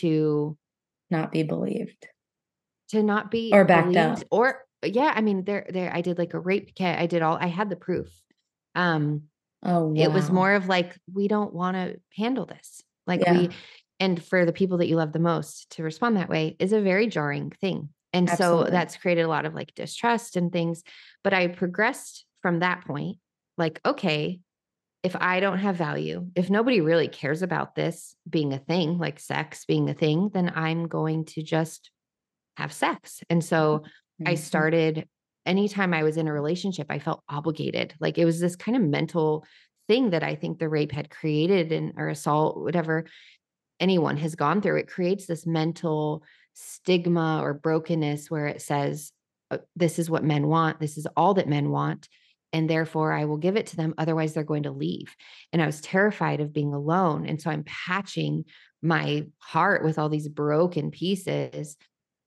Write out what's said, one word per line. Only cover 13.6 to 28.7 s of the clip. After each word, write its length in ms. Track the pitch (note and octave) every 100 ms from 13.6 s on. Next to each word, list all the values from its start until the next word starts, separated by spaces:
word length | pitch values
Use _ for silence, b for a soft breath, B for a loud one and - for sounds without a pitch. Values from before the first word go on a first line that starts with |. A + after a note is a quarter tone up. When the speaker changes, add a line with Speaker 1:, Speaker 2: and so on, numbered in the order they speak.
| B B _ _
Speaker 1:
and 240 | F#3+ E3+
for 220 | - F#3 E3+
the 80 |
people 240 | E3+ F#3 F3+
that 80 | E3+
you 80 | E3
love 160 | D#3
the 60 | D#3+
most 520 | E3+ D#3+ D3+ - -
to 100 | -
respond 340 | D#3+ D#3 A#3+ G#3
that 120 | E3
way 260 | D#3+ D#3 D#3+
is 140 | F#3
a 80 | G#3+
very 260 | G3 F#3 A#3
jarring 440 | F#3 D3 C#3+ C#3+
thing. 380 | - F#3+ E3 D3 - _
And 160 | F3+ F3
so 360 | F3 F3+ E3+ -
Speaker 2:
Absolutely. 60 |
Speaker 1:
that's 260 | F3 E3 -
created 260 | F#3 E3+
a 60 | E3
lot 160 | D3+ D3+
of, 80 | D#3
like, 200 | D3+ -
distrust 600 | D3+ - A#3 A#3 A3+ F#3
and 140 | E3+
things. 320 | F3 E3 E3 - b b b
But 100 | G3
I 140 | F#3+ F3
progressed 800 | F3+ F3+ F3+ A3 C#4 - - - _
from 180 | F#3 E3+
that 260 | F3+ F3 -
point, 320 | C#3+ D#3+ A3 _ _ _ -
like, 240 | D#3+ D#3 -
"Okay, 560 | C#4 F#3 D3+ D#3+ F3+ _ _ _ _ _ _
if 120 | F#3 -
I 220 | F3+ F#3
don't 180 | G3 F#3
have 160 | G3+ F3
value, 520 | D3+ D3 D#3 E3+ F3+ F3+
if 140 | F3
nobody 320 | G3+ A#3 A#3
really 260 | D#3 E3 C#3
cares 320 | - C3+ D#3
about 320 | F3+ D3+ C#3 -
this 400 | D#3 E3+ - - -
being 240 | E3 C#3+
a 60 | C3+
thing, 380 | -